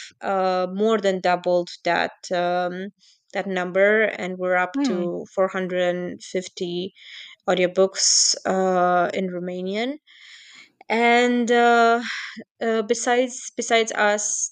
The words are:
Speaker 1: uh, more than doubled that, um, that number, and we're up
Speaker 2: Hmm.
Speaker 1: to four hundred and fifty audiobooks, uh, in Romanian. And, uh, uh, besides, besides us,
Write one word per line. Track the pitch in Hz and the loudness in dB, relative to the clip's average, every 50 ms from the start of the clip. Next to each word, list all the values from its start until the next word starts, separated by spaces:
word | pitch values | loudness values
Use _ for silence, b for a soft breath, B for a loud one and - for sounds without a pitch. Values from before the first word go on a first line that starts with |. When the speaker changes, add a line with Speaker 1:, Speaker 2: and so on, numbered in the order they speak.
| - - - _ | -16 -18 -18 _
Speaker 1:
uh, | - 202 196 190 185 185 180 185 185 185 | -4 -2 -2 0 0 0 0 0 -2 -2
more | 185 196 214 226 226 214 | -2 0 2 2 2 2
than | 196 196 185 185 | 2 0 0 2
doubled | 180 180 180 175 175 180 180 175 175 - - - - | 2 0 0 2 2 0 0 0 0 -2 -10 -6 -2
that, | 170 185 175 165 - - _ - - | 0 0 0 0 -2 -6 _ -8 -6
um, | 190 175 175 175 175 180 180 180 180 185 190 202 - b b b b b b _ | -4 -2 0 0 0 -2 -2 -4 -6 -8 -10 -12 -14 b b b b b b _
that | - 196 185 | -8 -8 -6
number, | 196 185 185 180 180 175 190 196 208 214 220 | -4 -4 -4 -4 0 2 4 4 6 6 4
and | 220 - - - 190 180 185 185 | 2 0 -2 -4 -8 -8 -6 -4
we're | 180 185 185 | -2 0 0
up | 180 180 180 - | 0 0 0 -2
Speaker 2:
Hmm. | 277 285 | -2 -2
Speaker 1:
to | 247 185 180 180 175 175 175 - - - | -2 -2 -2 -2 -4 -6 -8 -10 -6 -2
four | 196 190 190 | 0 0 0
hundred | - 190 185 175 180 180 180 180 175 | 0 -4 -4 -2 -2 0 0 0 0
and | 180 180 175 190 - | -2 -6 -8 -10 -12
fifty | - - - 185 180 - - - 185 175 175 175 185 196 B B B B B B B B B B _ 196 | -12 -6 -6 -6 -6 -6 -8 -8 -6 -6 -4 -6 -6 -8 B B B B B B B B B B _ -2
audiobooks, | 180 180 180 175 180 190 190 190 - - - - - - - - - - - | 2 2 2 2 4 2 2 2 2 -2 0 2 2 2 2 0 0 -2 -2
uh, | - 190 190 185 185 185 180 180 180 180 180 175 - - | -2 0 0 2 2 2 2 2 4 4 2 2 0 -2
in | 196 190 180 | -4 -4 -4
Romanian. | 180 175 180 180 180 180 185 190 196 214 240 262 294 - B B B B B B B B B B B B B B B _ - - | -6 -6 -8 -8 -8 -6 -6 -4 -4 -4 -4 -4 -6 -10 B B B B B B B B B B B B B B B _ -6 -4
And, | 220 226 233 233 233 240 247 247 240 240 240 220 | 0 2 4 4 4 4 4 4 2 0 2 2
uh, | 240 240 240 240 233 233 233 233 233 240 233 220 B B B B B 226 - - _ _ | 4 4 6 6 6 6 6 6 4 2 0 -6 B B B B B -18 -20 -20 _ _
uh, | - 226 226 226 | -2 0 0 0
besides, | 214 220 233 233 - 254 240 247 262 247 247 - - - - | 0 0 -2 -2 0 2 2 2 2 0 -4 -10 -16 -10 -8
besides | - 214 - 233 226 226 220 | -8 -2 2 2 2 2 0
us, | - - 208 208 208 214 - - - - - - | 0 0 2 2 2 0 -2 -4 -4 -4 -6 -6